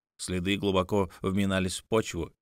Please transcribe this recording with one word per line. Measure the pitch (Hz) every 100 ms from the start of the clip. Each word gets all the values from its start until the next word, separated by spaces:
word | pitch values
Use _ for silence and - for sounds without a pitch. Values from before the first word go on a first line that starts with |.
| _ -
Следы | - 92 90 101
глубоко | 101 95 90 104 92 -
вминались | 95 95 98 95 92 -
в | -
почву, | 113 - 87 78 _